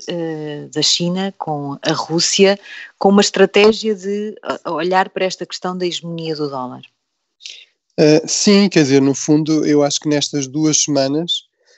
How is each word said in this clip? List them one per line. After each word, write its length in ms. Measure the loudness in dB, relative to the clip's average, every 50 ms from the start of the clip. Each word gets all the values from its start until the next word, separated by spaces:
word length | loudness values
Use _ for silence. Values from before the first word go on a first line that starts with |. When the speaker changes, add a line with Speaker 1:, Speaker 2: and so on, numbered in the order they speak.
| -8 -8
Speaker 1:
eh, 600 | -6 -6 -6 -6 -6 -8 -8 -10 -10 -10 -12 -8
da 120 | -4 -2 0
China 500 | 0 0 0 -2 -2 -2 -2 -4 -6 -6 -8
com 400 | -8 -6 -6 -6 -6 -6 -8 -6
a 100 | -2 -2 -2
Rússia, 640 | -2 -2 -4 -2 -2 -2 0 2 4 4 4 4 2 -4 -18 -18 -18 -20 -20 _ 0
com 100 | 2 4
uma 120 | 6 6
estratégia 760 | 4 4 4 2 2 4 6 6 6 6 4 2 -2 -4 -4
de, 400 | -4 -4 -6 -6 -6 -6 -8 -10 -12 -10
eh, 260 | -10 -10 -8 -8 -8
olhar 400 | -6 -4 -2 0 2 0 0 0
para 160 | -2 -4 -4
esta 220 | -4 -4 -6 -12 -12
questão 280 | -12 -8 -8 -6 -6
da 120 | -4 -4 -4
hegemonia 480 | -6 -6 -10 -8 -10 -8 -6 -6 -6
do 120 | -4 -4 -6
dólar. 360 | -6 -6 -8 -8 -10 -14 -18 -20 _ _ _ _ _ _ _ _ _ _ -20 -20 -20 -20 -20 _ _ _ _ _ 0 4
Speaker 2:
Eh, 240 | 4 6 6 4 2 0
sim, 420 | -4 0 2 4 4 6 4 4
quer 140 | 4 2 2
dizer, 180 | 4 4 4
no 140 | 4 4 0
fundo, 500 | 0 0 2 2 2 2 0 0 0 0
eu 160 | 2 2 2
acho 180 | 2 0 -2 -4
que 80 | -2 -2
nestas 380 | -2 -2 -2 -4 -6 -6 -6
duas 380 | -6 -4 -2 -2 0 0 0 0
semanas, 640 | 0 0 0 0 0 -2 -4 -4 -4 -6 -8 -8 _ _ _ _ _ _